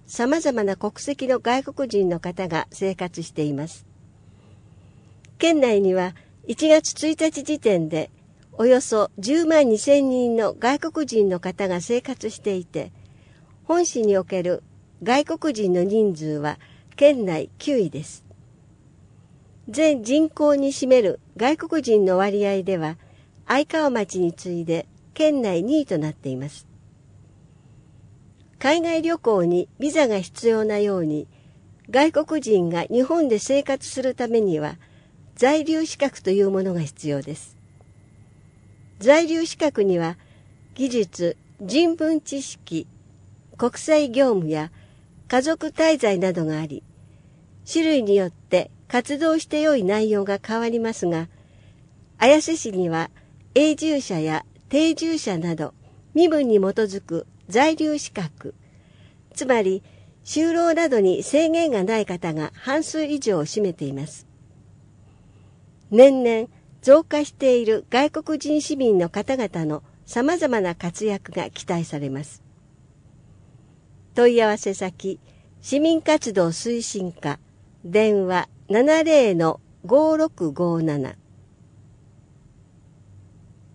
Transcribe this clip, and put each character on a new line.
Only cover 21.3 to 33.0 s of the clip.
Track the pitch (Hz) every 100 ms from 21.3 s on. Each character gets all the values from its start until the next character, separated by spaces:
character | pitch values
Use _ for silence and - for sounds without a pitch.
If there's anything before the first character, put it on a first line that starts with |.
| -
外 | 247 311
国 | 330 320
人 | 247 214
の | 190 185
割 | 202 202 202
合 | 196
で | 185 185
は、 | 156 165 - - - - -
愛 | 254 302
川 | 320 294
町 | 240 196 190
に | 175
次 | 165 180 175
い | 165
で | 165 - - -
県 | - 311 285
内 | 226 180
二 | 202 302
位 | 277
と | 175
な | 156
っ |
て | - 143
い | 127
ま | 139
す。 | - - - - _ _ - - - - _ _ - - - - - - - - _
海 | 262 330
外 | 330 320
旅 | 320 330
行 | - 208 170
に | 175 - -
ビ | 285
ザ | 311 277
が | 208
必 | 175 - 233
要 | 220 214
な | 208
よ | 208 190
う | 160
に、 | 151 - - - - - - -
外 | 233 311
国 | 294 311 311
人 | 220 208 170
が | 170 -
日 | 233